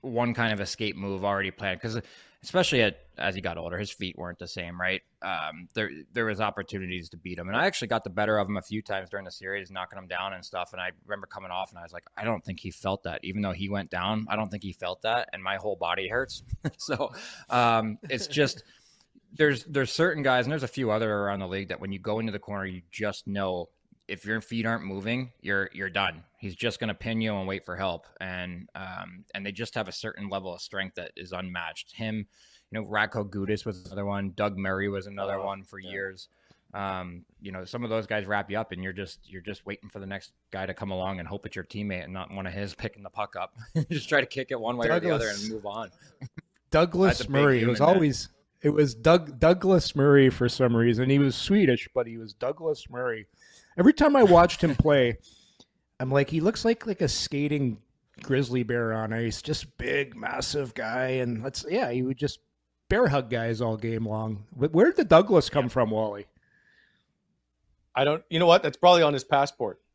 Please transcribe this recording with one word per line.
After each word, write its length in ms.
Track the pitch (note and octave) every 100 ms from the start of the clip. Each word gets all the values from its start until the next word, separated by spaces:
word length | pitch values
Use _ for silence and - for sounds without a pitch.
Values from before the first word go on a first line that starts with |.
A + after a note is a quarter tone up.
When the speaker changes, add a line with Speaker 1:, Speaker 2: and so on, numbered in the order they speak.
Speaker 1:
one 320 | C#3 A#2 A#2+
kind 180 | A#2 A2+
of 80 | G#2
escape 340 | G2 - G#2+ E2+
move 280 | G2 G2
already 260 | G2+ G2 G2
planned. 300 | - G2+ F2+
'Cause 180 | A2+ A2 - - - _
especially 400 | - F#3 F3 C3+
at, 160 | G#2+ - - -
as 180 | D#2+
he 60 | F#2+
got 160 | F#2 E2
older, 220 | E2+ F2+
his 120 | G2+
feet 260 | - F#2 -
weren't 200 | F2+ F2
the 100 | F2+
same, 300 | - E2+ F2
right? 220 | F2+ F#2+ _ _
Um, 460 | F2+ E2+ D#2 D#2 F2
there, 160 | - G#2+ C#2+ D2
there 140 | A2+ A2+
was 140 | G2+
opportunities 680 | G#2+ G2+ F#2+ G#2 F#2 F2+ E2
to 60 | F2
beat 220 | F2+ F2
him. 100 | F2
And 80 | A2
I 100 | F3
actually 220 | - A2+
got 140 | A2+
the 60 | -
better 260 | F2+ G#2 G#2+
of 100 | G2
him 100 | G#2
a 40 |
few 200 | - G#2+
times 260 | - G2 F#2
during 160 | G2+
the 60 | F#2+
series, 400 | - F#2+ G2+ F2+
knocking 280 | F#2+ F2+ G2
him 80 | F#2
down 280 | F2+ G2
and 100 | F#2
stuff. 280 | F2+ F#2 F2+
And 100 | F#2
I 80 | F2+ E2+ _
remember 200 | G2+ F#2+
coming 240 | G#2 F#2+
off 200 | F2+ G2
and 80 | F2+
I 40 |
was 100 | E2+
like, 120 | F2 _ -
"I 80 |
don't 200 | A2 G#2+
think 160 | - F2+
he 100 | F#2+
felt 340 | - G2 G2
that." 160 | - D#2+
Even 180 | F2 F#2+
though 120 | G2+
he 180 | F2 G2
went 180 | G2+ F2+
down, 360 | F2+ F#2 A2 A2
I 80 | G#2
don't 140 | G#2+
think 140 | G2+
he 80 | G2
felt 280 | F2 F2+ F#2
that. 280 | A2 A#2+ -
And 100 | F#2
my 140 | F#2+ G2
whole 200 | G#2 F#2
body 320 | E2+ F2+ F#2+
hurts. 340 | A#2 C3 - - -
<laughs> 120 | D#3 -
So, 340 | - C3+ C#3+ - - - -
um, 500 | B2 A#2 A2+ A2 G#2+ E3+
it's 160 | C3 -
just, 380 | D3 C#3 - _ _ _ _ _ _ _
there's, 320 | - D3+ C3
there's 280 | - C#3 B2+
certain 300 | - E3+ D#3
guys, 220 | C3+ B2+ A#2+
and 60 |
there's 100 | D3+
a 60 | C3
few 220 | - B2
other 200 | G#2+ A2
around 280 | G#2 G2+ G2+
the 80 | F#2+
league 200 | F#2+ F#2+
that 120 | F2
when 120 | G2
you 60 | G2
go 200 | G2 G#2+
into 140 | A2+
the 60 | G2+
corner, 280 | - G2+ F#2+
you 160 | F2+ E2+
just 360 | - G#2+ G2 -
know 420 | G2 G2 F#2 E2+ _ _ _ -
if 160 | F#2+
your 160 | G2+ A2+
feet 260 | - A#2 A2+
aren't 160 | A2+
moving, 460 | F#2 G2 G2+ B2 B2+ _
you're, 300 | F2 G2 F#2+
you're 160 | E2+ F#2+
done. 360 | F2+ F#2+ D#2+ _ _
He's 200 | G2+ F2
just 240 | A#2+ -
gonna 140 | A2+
pin 260 | G2+ A2+ A2+
you 120 | A2 G#2
and 100 | F#2+
wait 180 | G2
for 120 | - F2+
help. 300 | F#2+ E2+ _ -
And, 480 | F#2 F#2 F2+ F2 -
um, 500 | - F#2+ F#2 F#2 F2+ - G2
and 100 | G2
they 60 |
just 200 | G2 A#2 -
have 100 | G2
a 60 |
certain 360 | - A2+ - G2+
level 240 | G2 F#2
of 80 | F2
strength 360 | - G2 F#2+ -
that 160 | F2 -
is 140 | F2
unmatched. 640 | F2+ F#2 F2+ E2+ D#2+ -
Him, 320 | - A2+ A2 G2+ _ _ _ _
you 80 | A2+
know, 40 | G2
Radko 420 | G#2 G#2+ A2+ G#2
Gudas 340 | G2+ G2 G#2+
was 220 | - F#2 F#2
another 180 | G2
one. 280 | G2+ G2+ G2
Doug 220 | F2 G#2 G2
Murray 300 | G2 F#2+ G2+
was 180 | G2 F#2+
another 280 | G2 G2 G2
Speaker 2:
Oh, 80 | G2
Speaker 1:
one 160 | G2
for 160 | G2 G2
Speaker 2:
yeah. 120 | F#2+
Speaker 1:
years. 360 | G2 G2 F#2+ - _ _ _ _
Um, 500 | G2+ G2 F#2+ F2+ F2 - _
you 120 | G2+
know, 120 | F#2
some 200 | F#2 B2
of 60 | A#2+
those 160 | A2 G#2
guys 180 | G#2+ G2
wrap 240 | G2+ G2+
you 80 | G2+
up, 140 | A2
and 100 | F2+
you're 100 | F#2+
just, 280 | F#2 F#2 - -
you're 120 | F#2+
just 220 | F2 G2
waiting 240 | G2 G#2 G#2
for 120 | G#2
the 60 | F#2+
next 260 | G2 - _ _
guy 160 | F#2+ F#2+
to 80 |
come 160 | F#2 G2
along 300 | F#2 F#2 F#2+
and 80 | E2+
hope 180 | G2 -
it's 80 |
your 100 | -
teammate 380 | F2+ G#2 G#2 F#2
and 100 | D#2
not 200 | F#2+ F2+
one 160 | G2 F#2+
of 40 |
his 220 | F#2 G2+
picking 300 | - A2+ -
the 60 | G2+
puck 260 | - G#2 F#2
up. 180 | F#2 - A2+
<laughs> 160 | D#3+ -
Just 180 | D#3 -
try 120 | D3
to 60 | B2+
kick 220 | C3+ C3
it 80 | B2+
one 180 | A2+ B2
way 120 | A#2
or 100 | E3+
the 140 | E3+
other 140 | A2 A2
and 80 | G2+
Speaker 3:
Douglas 120 | G#2+
Speaker 1:
move 160 | A2 G2+
on. 240 | G#2 G#2 _ - _ C3+ - _ _ _
Speaker 3:
Douglas 460 | D#3 F3 F3 F#3+ -
Speaker 1:
That's 100 | A2+
a 40 |
big 100 | C3+
Speaker 3:
Murray. 140 | C#3+ B2+
It 40 |
Speaker 1:
human 100 | A2+
Speaker 3:
was 60 | A#2
Speaker 1:
net. 80 | D3
Speaker 3:
always, 400 | F#3 D3+ B2 - _ _ _
it 80 | -
was 240 | D3+ D3 A2+
Doug-, 420 | D#3 F3 D3+ C3
Douglas 560 | D#3+ F3+ F#3+ F#3 -
Murray 360 | D3 C#3 C#3+ C3
for 180 | - B2
some 260 | - B2+
reason. 340 | A#2 A#2 A2+ B2+
He 100 | C#3
was 160 | C#3 -
Swedish, 520 | - G3+ E3+ A#2+ -
but 140 | - A#2
he 80 | A2+
was 140 | A2
Douglas 560 | G2+ B2 D3+ E3 D3 -
Murray. 360 | A#2+ B2 A2 G#2+ _ _ - _ -
Every 140 | F#3+
time 200 | D#4 D4
I 80 | C#4+
watched 380 | G#3+ F3 F3 -
him 120 | E3+ C3+
play, 400 | D#3 D3 B2 A#2 - _ _ _
<laughs> 420 | _ _ _ _
I'm 100 | B2+
like, 180 | C#3 C#3
"He 120 | D#3
looks 240 | E3+ A3+
like, 220 | A3+ A#3 A#3
like 140 | F#3+
a 80 | D#3
skating 680 | - - C#3+ D3 D3 C3+ G#2 _ _ _ -
grizzly 400 | - C3+ C3 B2+
bear 300 | A2+ A#2+ A2+
on 200 | A2 A2
ice, 280 | A2+ A#2 G#2
just 340 | - D3+ - _
big, 360 | - C#3 C3+ A#2
massive 580 | G#2+ C3 B2 D3 C3
guy." 320 | - A2+ A#2+ C3 C3
And 200 | A#2+ A2+
let's, 220 | B2+ - -
yeah, 220 | G3 F#3
he 120 | B2
would 160 | B2+ C3
just 220 | C#3+ - _ _ _ _ _
bear 180 | G3+ B3
hug 220 | C#3 A#2+
guys 300 | A#2+ A#2 A2+
all 160 | A#2 A2
game 300 | A2+ A2+ A2
long. 380 | G#2+ A2 G#2 G#2+
Wh-, 220 | - C#3+
where 120 | D#3+ C4
did 100 | -
the 80 |
Douglas 440 | A3+ E3 G3+ F#3 -
come 160 | C#3+ B2
Speaker 1:
Yeah. 20 |
Speaker 3:
from, 200 | C3 A2
Wally? 360 | G#2+ G#2+ G2+ G2+ _ _ _ _ _ _ _ _ _ _ _ _ _ _ _ _
Speaker 2:
I 100 | -
don't, 180 | C#3 D#3 _
you 80 | D#3+
know 80 | E3+
what? 160 | E3+
That's 140 | D3 -
probably 260 | F3 F3+
on 100 | D#3
his 120 | C#3+
passport. 560 | - C#3+ C#3+ - A2+ F2+ _